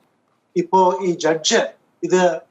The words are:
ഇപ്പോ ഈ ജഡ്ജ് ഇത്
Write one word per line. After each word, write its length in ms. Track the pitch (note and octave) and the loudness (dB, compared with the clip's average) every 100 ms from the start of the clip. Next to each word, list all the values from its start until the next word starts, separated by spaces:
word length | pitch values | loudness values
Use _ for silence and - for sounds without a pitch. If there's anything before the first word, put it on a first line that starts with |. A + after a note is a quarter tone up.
| _ _ _ _ _ F3+ | _ _ _ _ _ -6
ഇപ്പോ 420 | E3+ F#3+ F3+ F#3+ | 0 2 2 0
ഈ 100 | F#3+ | -4
ജഡ്ജ് 560 | E3+ - D#3+ - A3+ - - _ _ | -2 -2 -2 0 -2 -2 -8 _ _
ഇത് 380 | E3 F#3 F3+ E3 - | -2 2 2 0 -8